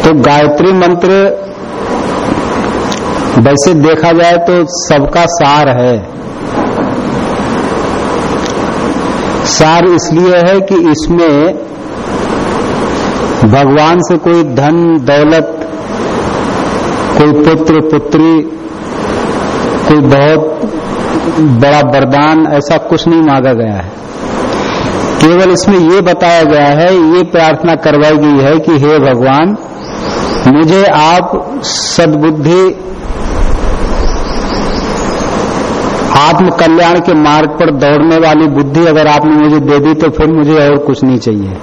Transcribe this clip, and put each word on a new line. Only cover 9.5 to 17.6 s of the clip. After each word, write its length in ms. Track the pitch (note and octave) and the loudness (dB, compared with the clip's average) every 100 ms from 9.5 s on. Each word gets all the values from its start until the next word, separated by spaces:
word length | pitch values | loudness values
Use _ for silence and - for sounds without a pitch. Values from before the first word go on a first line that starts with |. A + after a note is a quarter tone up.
| - D#3 E3+ | 0 2 2
इसलिए 520 | F3 E3+ - D#3+ F3+ F3+ | 2 2 0 0 2 2
है 240 | F3 G3 | 2 0
कि 300 | F#3+ F#3+ E3+ | 0 0 2
इसमें 640 | D3+ - E3+ E3+ C#4+ D#4 - - - - - - - - - - - - - - - - - - - A2 | 0 0 0 2 2 0 -2 -10 -14 -12 -12 -8 -6 -6 -4 -4 -6 -4 -4 -4 -4 -6 -4 -6 0 2
भगवान 480 | B2 C#3 C#3+ D#3 F3 | 4 4 2 2 2
से 180 | E3+ F3 | 0 0
कोई 260 | E3+ E3+ | 2 2
धन 560 | D3+ B2 C#3+ E3 E3+ D#3+ | 0 0 0 2 2 2
दौलत, 680 | B2+ C#3+ D3+ D#3+ D3+ - - - - - - - - - - - - - - - - - | 2 2 4 2 0 -8 -10 -10 -10 -8 -6 -4 -6 -4 -6 -4 -4 -4 -6 -6 -4 0
कोई 260 | D3+ D3 | 2 4
पुत्र 360 | D3 D#3+ | 2 2